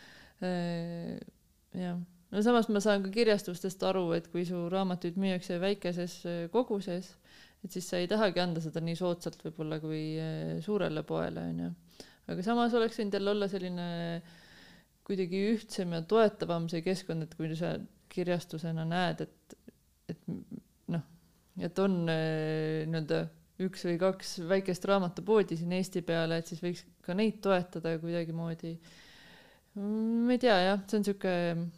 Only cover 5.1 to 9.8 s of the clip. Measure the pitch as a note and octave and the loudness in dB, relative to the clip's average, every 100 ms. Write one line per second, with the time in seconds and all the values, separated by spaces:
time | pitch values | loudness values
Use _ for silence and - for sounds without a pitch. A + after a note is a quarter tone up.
5.1 | F3+ F#3+ F3+ - F3 F#3+ G3+ F3+ E3+ F3 | 0 0 0 -2 -2 0 0 -2 -2 -4
6.1 | - F3 E3+ E3+ A3+ B3+ G3+ F#3+ F3 F#3 | -6 -6 -4 0 0 2 -2 -2 -6 -6
7.1 | - _ - - _ F#3+ F#3 F3 F3+ F3+ | -16 _ -20 -20 _ -12 -10 -4 -2 0
8.1 | G#3+ G#3 F3 F3+ E3 D#3+ E3 E3 E3+ F3+ | 2 4 2 0 0 -4 -4 -4 0 0
9.1 | E3+ E3+ - D#3+ D#3 D#3 D#3 | -2 -4 -8 -8 -6 -4 -4